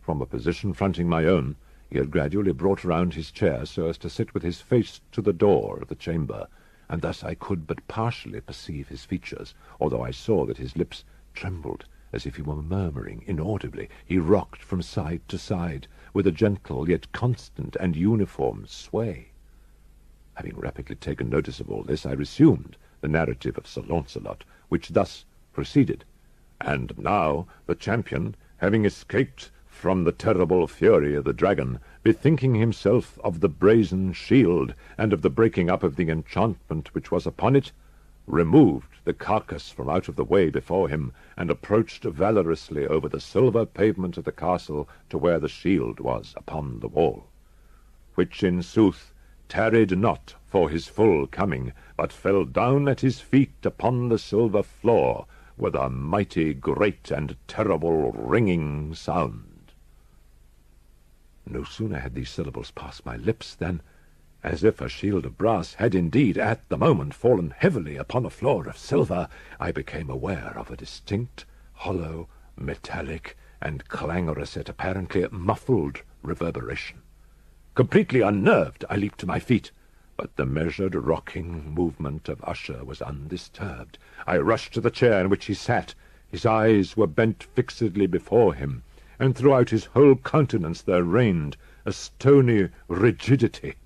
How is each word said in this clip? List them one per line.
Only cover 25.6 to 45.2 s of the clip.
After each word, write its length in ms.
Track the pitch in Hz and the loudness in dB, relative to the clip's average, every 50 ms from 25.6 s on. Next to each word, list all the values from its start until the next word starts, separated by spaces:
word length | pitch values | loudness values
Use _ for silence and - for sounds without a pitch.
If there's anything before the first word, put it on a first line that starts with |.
| 139 - - 147 131 - - - - _ _ _ _ _ _ _ _ _ _ _ | -8 0 4 2 4 4 0 -8 -10 _ _ _ _ _ _ _ _ _ _ _
"And 360 | - 64 71 67 62 58 57 | -4 -4 -2 -4 -4 -8 -12
now 500 | 52 52 76 101 101 82 78 71 76 92 - - - _ | -6 -2 0 0 2 2 0 0 -2 -4 -8 -16 -18 _
the 100 | - 85 | -6 -6
champion, 600 | - - 98 107 117 - - - 69 85 104 107 - _ _ - - | -4 -2 -2 -2 -2 -2 -4 -4 -4 -4 -6 -8 -12 _ _ -8 -2
having 260 | - 101 104 113 104 | 0 2 2 4 2
escaped 680 | 98 - - - - - 123 135 127 - - - - _ - _ | 2 0 -2 -14 -4 -2 -2 -2 -2 -6 -20 -20 -20 _ -20 _
from 380 | - - - - 87 95 92 85 | -20 -20 -4 0 0 2 2 2
the 60 | 82 - | 0 0
terrible 520 | - - 110 107 90 90 78 92 90 82 | 0 0 2 4 4 4 4 4 2 2
fury 460 | 78 - - 82 104 110 82 73 73 71 | 0 -2 2 6 6 6 6 4 2 0
of 120 | 73 67 | 0 -2
the 80 | 71 65 | -2 0
dragon, 460 | 60 80 95 98 80 67 64 62 62 - - - - | 2 2 2 2 0 -2 -4 -6 -8 -10 -18 -20 2
bethinking 540 | - 107 110 - - 147 165 135 127 131 120 | 2 2 2 4 4 2 2 4 2 2 2
himself 640 | 107 113 117 104 - - 98 117 120 - - - - | 4 2 0 0 0 2 4 4 4 0 -2 -14 -6
of 220 | - 113 85 82 | -4 -4 0 0
the 80 | 95 92 | 0 0
brazen 640 | 71 - 90 101 113 117 107 80 92 92 95 92 82 | 2 4 6 6 8 6 4 4 0 -2 -2 -2 -4
shield 600 | - - - - 139 113 85 87 80 67 58 - - - - - | -6 0 4 4 6 6 6 4 2 0 -2 -6 -14 -18 -18 -6
and 160 | - 104 110 101 | -2 0 0 0
of 80 | 82 | 2
the 80 | - - | 2 0
breaking 400 | - - 113 110 - - 87 85 | 4 4 2 2 4 2 2 2
up 140 | 92 92 - | 2 2 0
of 140 | 85 67 | -2 0
the 120 | 78 90 80 | 0 -2 0
enchantment 840 | 80 80 76 - - 92 104 113 92 - - - 80 78 - - - | 0 -2 -4 -4 0 0 0 0 0 -4 -8 -8 -8 -8 -8 -6 -8
which 160 | 80 - - | -10 -6 -2
was 160 | 85 87 - | -4 -2 -2
upon 280 | 80 - - - 113 135 | -4 -6 0 2 4 4
it, 160 | 139 - - - _ - - - - - - - - - | 4 2 0 -16 _ -20 -20 -20 -20 -20 -20 -20 -20 -10
removed 720 | - - 78 85 78 85 156 143 92 71 62 - - - _ - | -2 2 2 2 6 8 8 8 8 4 0 -6 -14 -20 _ -4
the 80 | 87 80 | -4 -4
carcass 560 | - - - 101 107 - - 85 73 - - | -4 -2 -2 -2 -2 -2 -6 -12 -12 -12 -14
from 180 | - - 64 | -12 -8 -4
out 200 | 67 78 92 - - | -2 -2 -2 -2 -4
of 60 | 67 | -4
the 80 | 69 67 | -4 0
way 260 | 60 90 101 90 78 | 2 4 4 4 4
before 400 | 69 76 - - 85 95 92 71 | 2 -2 -4 0 0 0 0 0
him, 240 | 71 78 71 62 - - - - - | -2 -4 -4 -6 -10 -14 -20 -18 -8
and 140 | - 90 82 | -8 -2 -2
approached 520 | 73 - - - 101 113 110 - - - - | -2 -4 0 0 2 2 2 0 -6 -8 -8
valorously 840 | 113 78 69 92 104 110 104 87 80 82 76 - - 80 73 69 | -8 -2 0 0 2 4 2 2 2 -2 -4 -4 -8 -4 -4 -2
over 200 | 67 73 80 71 | 0 0 0 0
the 140 | 73 - 73 | -2 -6 -8
silver 440 | - - - 98 127 127 98 117 107 | -8 -2 2 4 4 4 4 2 -2
pavement 520 | - _ - 98 107 95 95 92 90 85 | -2 _ 2 2 2 2 0 -6 -6 -6
of 60 | 87 76 | -6 -8
the 60 | - | -8
castle 580 | - - 78 85 90 87 - - 76 73 73 - - - _ _ | -8 -4 -2 -2 -2 -2 -4 -6 -8 -8 -8 -10 -14 -20 _ _
to 80 | - | -6
where 220 | 78 | 0